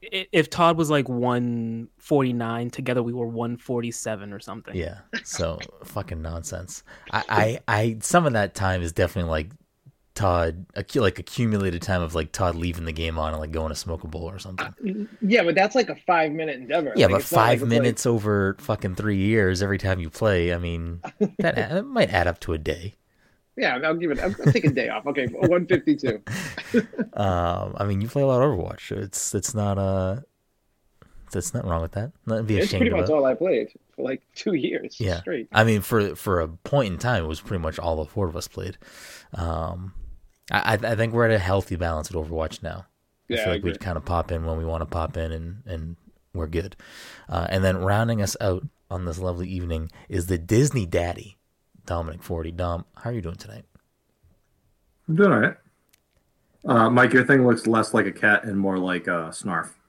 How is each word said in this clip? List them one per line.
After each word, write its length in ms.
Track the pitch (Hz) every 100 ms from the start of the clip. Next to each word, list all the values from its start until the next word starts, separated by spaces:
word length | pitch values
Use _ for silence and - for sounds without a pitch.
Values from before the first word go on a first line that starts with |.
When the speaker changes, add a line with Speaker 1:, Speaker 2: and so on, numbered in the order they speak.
Speaker 1:
i-, 240 | - 190 185
if 200 | 180 151
Todd 260 | - 170 165
was, 140 | 156
like, 180 | 151 135
one 760 | 123 123 123 120 120 117 113 117 _
forty-nine, 720 | - 147 127 120 117 117 120
together 320 | - 131 127
we 120 | 117
were 120 | 123 117
one 320 | 117 117 120
forty-seven 720 | - 120 117 117 117 107 101
or 80 | 101
something. 360 | - 101 - 95
Speaker 2:
Yeah, 240 | 82 - - -
so 340 | - - 82 80 -
<laughs> 120 | -
fucking 380 | - - 95 82
nonsense. 640 | 82 82 85 87 87 - - - -
I, 140 | 107 -
I, 320 | 107 107 120 -
I, 300 | 107 113 110
some 260 | - 175 160
of 60 |
that 200 | 113 101
time 300 | - 95 92
is 80 | 85
definitely, 400 | 82 92 - 87
like, 180 | 80 80 135 _ _ - _ _
Todd, 520 | - 98 87 82 82 90 -
accu-, 240 | 98 143
like, 180 | 104 -
accumulated 640 | - - 120 104 98 87
time 200 | - 95
of, 140 | 82 82
like, 160 | 80
Todd 240 | - 92 82
leaving 300 | 87 85 82
the 80 |
game 260 | 80 82 80
on 140 | 78
and, 60 | 78
like, 100 | 78
going 160 | 80 80
to 80 | 76
smoke 300 | - 82 82
a 20 |
bowl 220 | 80 82
or 100 | 98
something. 260 | 101 92 -
Speaker 3:
Uh, 400 | - 214 202 208 -
yeah, 240 | 202 226
but 120 | 170 160
that's, 200 | 202 262
like, 140 | 214
a 60 | 151 -
five-minute 480 | 170 156 151 160 131
endeavor. 380 | 123 156 147 117
Speaker 2:
Yeah, 120 | 117
Speaker 3:
Like, 80 | 98
Speaker 2:
but 60 |
Speaker 3:
it's 100 | -
not 40 | 135
like 80 | 113
Speaker 2:
five 80 | 120
Speaker 3:
it's, 60 |
like 60 | 120
Speaker 2:
minutes 360 | 117 120 110 127
over 500 | 117 104 101 95 98
fucking 360 | - 107 101 90
three 220 | 104 98
years, 440 | 98 110 95 92
every 160 | 98 98
time 220 | 98 92
you 100 | 82
play, 440 | - 113 95 85
I 40 | 87
mean, 440 | 87 85 82 85 -
Speaker 3:
<laughs> 100 | - 208 -
Speaker 2:
that, 160 | 170 131
that 280 | - 170 254
might 260 | 254 147
add 160 | 95 87
up 120 | 82
to 120 | -
a 40 | 80
day. 380 | 78 73 87 - _ _ _ _ _ -
Speaker 3:
Yeah, 200 | 214 127
I'll 120 | 156 165
give 140 | 170
it, 100 | 139
I'll, 140 | 180 202 -
I'll 80 |
take 100 | 233
a 60 | 156
day 180 | 131 117
off. 180 | 110 139
Okay, 200 | 139 123
Speaker 2:
<laughs> 60 |
Speaker 3:
one 360 | - 135 175 175
fifty-two. 540 | 180 - 143 131 107 -
<laughs> 40 | - - - - 240 - - 233
Speaker 2:
Um, 640 | - 101 90 85 90 98 -
I 80 | 101
mean, 140 | 98
you 80 | 110
play 140 | 143
a 40 | 135
lot 160 | 127
of 100 | 135
Overwatch. 400 | 104 90 - -
It's, 440 | 101 101 - - 104
it's 180 | -
not, 240 | 107 104 98
uh, 400 | 98 95 92 104 143 _ _ _ _ _ _ _ - - -
there's 220 | 98 -
nothing 160 | 123 110
wrong 120 | 82
with 120 | 82
that. 180 | - 117 - -
Nothing 180 | 113
to 40 | 110
be 100 | 104
Speaker 3:
It's 100 | 196
Speaker 2:
ashamed 140 | 98
Speaker 3:
pretty 140 | - 98
much 100 | -
Speaker 2:
about. 100 | 151
Speaker 3:
all 100 | 135
I 80 |
played 360 | 127 185 139 - - _ -
for, 60 |
like, 180 | 135 131 _
two 200 | - -
years 440 | 170 123 - - -
Speaker 2:
Yeah. 200 | 107 85
Speaker 3:
straight. 260 | - 156 110
Speaker 2:
I 140 | - 113
mean, 160 | 107
for, 340 | 92 117 101 76
for 240 | - 92
a 80 | 80
point 460 | 82 - 143 117
in 60 | 87
time, 240 | 120 117
it 40 | 80
was 140 | 78
pretty 200 | - 98
much 180 | 80 80
all 180 | 85 78
the 80 | 78
four 220 | - 95
of 100 | 80
us 100 | -
played. 300 | - 92 - - - - - -
Um, 600 | - 85 82 82 87 95 - - - - _ -
I, 220 | - -
I, 180 | 110 113
I 40 | 110
think 180 | 113
we're 120 | 113 117
at 60 |
a 80 | 110
healthy 360 | 90 98 - 87
balance 360 | 85 78 78
with 160 | 85 78
Overwatch 340 | 82 80 -
now. 180 | 82 87
I 60 | 98 _ _ _ _
Speaker 3:
Yeah, 80 | 117
Speaker 2:
feel 100 | 107
Speaker 3:
I 40 |
Speaker 2:
like 100 | 107
we 80 | 92
Speaker 3:
agree. 140 | 82 95
Speaker 2:
kinda 160 | 82
pop 300 | 71 87 80
in 140 | 85 82
when 120 | 80
we 80 | 82
wanna 200 | 80 82
pop 320 | 87 80 73
in, 140 | 82
and, 320 | 82 82 98 -
and 300 | 85 80 85 - _ _
we're 140 | 95 80
good. 280 | 82 92 - - - - - -
Uh, 180 | 87 85
and 140 | 95
then 140 | 95 92
rounding 440 | 92 101 117 117
us 160 | 101 -
out 220 | 104 92 147 _ _
on 140 | 95 90
this 120 | 82
lovely 300 | 92 87 92
evening 420 | 95 87 80 80 - -
is 180 | 92 87
the 100 | 90
Disney 480 | 85 107 143 135 92
Daddy, 520 | 90 87 - - - _ _ _ _ -
Dominic 360 | 85 82 80
Forty. 300 | - 87 82
Dom, 340 | 85 90 85 - -
how 120 | 117
are 40 |
you 80 | 120
doing 160 | 85 85
tonight? 280 | - 107 - _ _ _ _ _ _ _ _ _ _ _ _ _ -
Speaker 4:
I'm 80 | 160
doing 160 | 202
all 80 | 120
right. 160 | 127 - _ _ _ _ _ _ _ _ _ _ -
Uh, 220 | 123 113
Mike, 240 | 120 123
your 120 | 127 123
thing 200 | 139 123
looks 220 | 113 110
less 260 | 113 110
like 140 | 117 98
a 40 |
cat 320 | - 110 104
and 140 | 113 98
more 200 | 95 95
like 300 | 92 90 90
a 220 | 87 80
Snarf. 400 | - 104 85 78 -